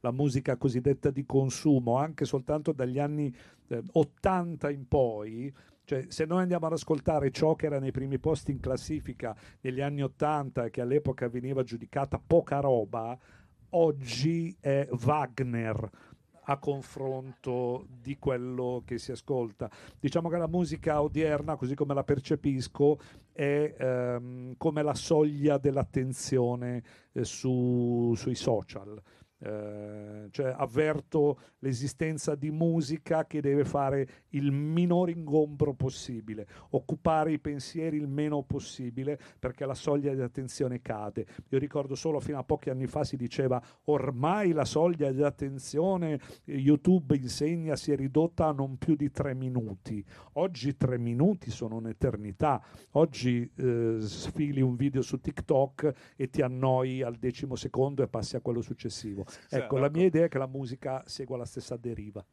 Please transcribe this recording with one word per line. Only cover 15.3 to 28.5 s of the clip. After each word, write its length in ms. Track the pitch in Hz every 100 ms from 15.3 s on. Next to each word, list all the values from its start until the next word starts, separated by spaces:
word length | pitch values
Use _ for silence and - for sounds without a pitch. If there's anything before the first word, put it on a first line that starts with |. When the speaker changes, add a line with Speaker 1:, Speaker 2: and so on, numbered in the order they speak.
| 120 127 117 113 107 104 - - - _ _
Speaker 1:
a 140 | - 139
confronto 1300 | 147 139 131 - 135 131 131 127 - 123 123 127 - 123
di 180 | 117 143
quello 640 | 139 127 123 127 123 123
che 140 | - 120
si 140 | -
ascolta. 580 | 120 - 131 120 101 123 - - -
Diciamo 280 | 143 175 165
che 80 | 170
la 100 | 165
musica 520 | 175 165 151 160 151
odierna, 520 | 147 151 156 147 147 151
così 180 | 127 139
come 180 | 139
la 80 | 139
percepisco, 960 | 135 139 - 156 147 131 123 - 143 147 - - _
è, 420 | - 143 143 151 -
ehm, 760 | 131 127 123 123 123 127 127 127
come 260 | 160 151
la 120 | 147
soglia 640 | 139 - 156 151 147 147 139
dell'attenzione, 1200 | 135 139 135 - 131 135 - 131 123 123 123 123 - - _
eh, 120 | -
su-, 880 | 113 - 131 127 123 123 120 120 120 113
sui 180 | -
social. 680 | 123 -